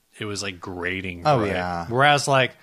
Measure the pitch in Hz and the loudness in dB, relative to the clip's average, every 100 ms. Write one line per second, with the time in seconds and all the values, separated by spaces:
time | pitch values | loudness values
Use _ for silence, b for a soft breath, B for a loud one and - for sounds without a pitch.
0 | _ - 107 101 101 92 101 87 87 92 | _ -10 -8 -6 -6 -8 -10 -6 -4 -4
1 | 95 87 151 135 104 90 90 87 85 120 | -6 -4 2 2 2 -2 -2 -4 -2 2
2 | 143 143 139 135 123 - | 4 4 4 2 2 -2